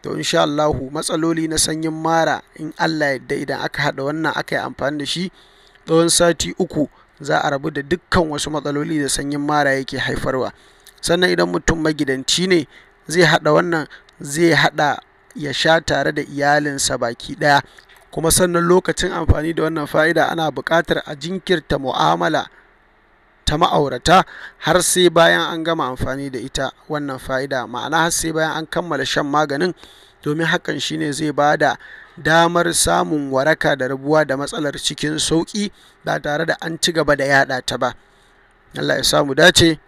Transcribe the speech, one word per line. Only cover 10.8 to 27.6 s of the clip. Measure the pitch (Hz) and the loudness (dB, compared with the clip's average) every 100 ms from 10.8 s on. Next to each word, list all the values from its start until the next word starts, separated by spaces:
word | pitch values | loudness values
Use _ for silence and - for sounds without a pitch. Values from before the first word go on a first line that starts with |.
| - _ | -20 _
Sannan | - 175 180 | -2 2 2
idan | 170 175 | 2 0
mutum | 175 - 170 | 0 -2 0
magidanci | 156 151 135 131 135 - 185 | 0 -2 -4 -4 -2 -2 2
ne, | 175 147 - _ _ - | 2 0 -14 _ _ -4
zai | 160 165 | 2 4
haɗa | 165 151 | 4 4
wannan, | 156 180 165 160 - _ _ | 2 2 -2 -4 -14 _ _
zai | 143 143 170 | -10 2 4
haɗa | 151 160 156 151 180 _ _ _ - | 4 2 2 -2 -2 _ _ _ -10
ya | 147 | -8
sha | 131 160 165 | -2 2 2
tare | - 143 143 | 2 0 0
da | 151 | -4
iyalinsa | - 143 143 147 147 135 - 131 | -6 -2 2 2 2 -2 -4 -2
baki | 120 120 - 147 | -4 -6 -12 -2
ɗaya. | 151 143 - - _ - _ | 4 4 2 -20 _ -20 _
Kuma | - 160 | -2 0
sannan | - 180 170 | 2 2 2
lokacin | 170 185 - 165 180 | 4 4 2 -4 -4
amfani | 175 160 151 160 | -2 2 2 2
da | 165 160 | -2 -2
wannan | 160 147 | -2 -2
fa'ida, | 156 156 160 139 | 2 2 4 2
ana | 170 156 | 0 -4
buƙatar | 135 - 165 170 156 - | -4 0 0 2 -4 -4
a | |
jinkirta | 147 156 190 - 175 - 143 | -12 -8 -8 0 -2 0 -4
mu'amala | 131 - 156 170 170 147 - - _ _ _ _ _ _ _ _ | -2 0 2 2 0 0 -4 -14 _ _ _ _ _ _ _ _
ta | - 147 | -4 0
ma'aurata | 180 175 139 127 - 185 - - - _ | 2 2 0 -2 4 4 4 -6 -20 _
har | - 175 | 0 2
sai | 175 180 175 | 2 4 4
bayan | 165 165 175 160 | 6 4 4 0
an | 165 | -4
gama | 160 165 131 | -2 -2 -2
amfani | 127 - 135 139 | -4 -4 -4 -6
da | 127 | -8
ita | 127 - 135 - - | -8 -6 -6 -8 -8
wannan | 151 143 131 | -8 -6 -10
fa'ida, | - 131 135 135 | -4 -4 -2 -4